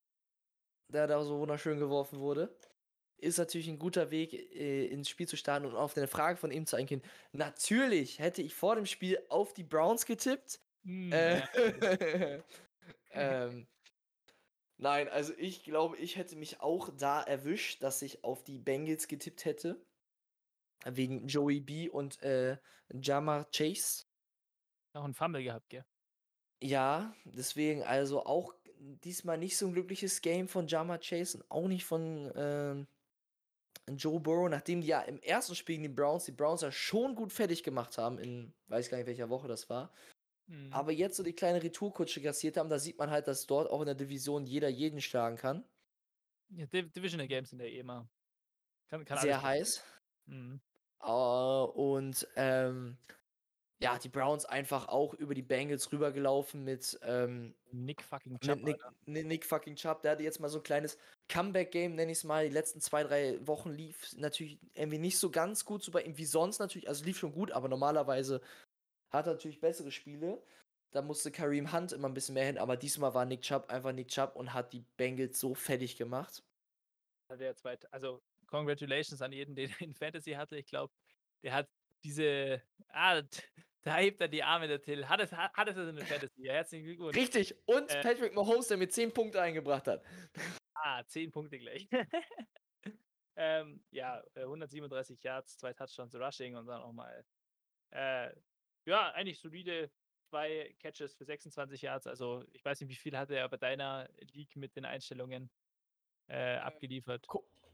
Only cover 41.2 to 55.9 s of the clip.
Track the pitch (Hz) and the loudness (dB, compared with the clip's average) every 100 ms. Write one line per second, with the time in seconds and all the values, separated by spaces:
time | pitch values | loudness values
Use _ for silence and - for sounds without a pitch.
41.2 | 175 170 180 175 165 - 202 - 165 - | -4 0 4 4 2 -2 -2 0 -2 0
42.2 | 143 139 156 151 160 147 151 - 147 151 | -2 0 0 0 2 0 0 -2 0 2
43.2 | 143 135 - 139 160 143 147 135 139 139 | 2 -2 2 2 4 2 0 -2 -4 -4
44.2 | 139 147 131 139 143 123 156 151 - 123 | -2 -2 0 0 2 2 0 0 0 2
45.2 | 117 117 131 156 - _ _ _ _ _ | 2 0 -2 -2 -6 _ _ _ _ _
46.2 | _ _ _ 180 147 185 170 180 185 165 | _ _ _ -12 -4 -2 -2 -4 -4 -2
47.2 | 139 131 127 127 120 120 127 123 117 _ | -2 -2 -4 -8 -10 -8 -10 -10 -12 _
48.2 | _ _ _ _ _ _ _ 156 147 139 | _ _ _ _ _ _ _ -10 -4 2
49.2 | 143 139 139 143 196 - - - _ _ | 4 4 4 2 2 -2 -6 -20 _ _
50.2 | - 135 123 135 - _ _ _ - 117 | -16 -12 -12 -12 -16 _ _ _ 2 4
51.2 | 123 123 131 135 127 - 139 135 135 131 | 6 6 6 4 4 4 4 4 2 -2
52.2 | - - 135 131 127 127 123 127 - - | -4 2 4 4 4 0 -6 -10 -16 -20
53.2 | _ _ _ _ _ _ 123 123 131 135 | _ _ _ _ _ _ 0 0 -2 0
54.2 | 135 151 - 135 139 135 117 131 147 - | 2 2 0 -2 0 -2 2 2 2 0
55.2 | 147 131 127 131 143 143 - | -4 -4 0 0 2 -2 -2